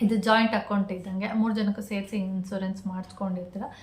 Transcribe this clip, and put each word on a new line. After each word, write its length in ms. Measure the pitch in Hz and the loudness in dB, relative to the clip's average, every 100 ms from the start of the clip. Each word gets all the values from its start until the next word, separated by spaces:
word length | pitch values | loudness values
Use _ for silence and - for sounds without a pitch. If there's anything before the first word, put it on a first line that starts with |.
ಇದು 140 | 214 220 | 2 4
ಜಾಯಿಂಟ್ 380 | 226 226 226 | 6 6 6
ಅಕೌಂಟ್ 380 | 214 - 202 185 | 2 0 0 0
ಇದ್ದಂಗೆ 400 | 185 190 190 220 | -4 -6 -4 -2
ಮೂರ್ 220 | 220 226 | 2 2
ಜನಕ್ಕೂ 280 | 214 202 202 | 2 0 0
ಸೇರಿಸಿ 340 | 202 202 196 214 | -2 -4 -2 -2
ಇನ್ಶೂರೆನ್ಸ್ 680 | 190 190 185 196 190 190 190 | -2 -2 -4 -4 -4 -4 -6
ಮಾಡಿಸ್ಕೊಂಡಿರ್ತೀರ. 760 | 185 180 - 196 180 180 196 - - | -6 -8 -6 -4 -4 -6 -8 -10 -12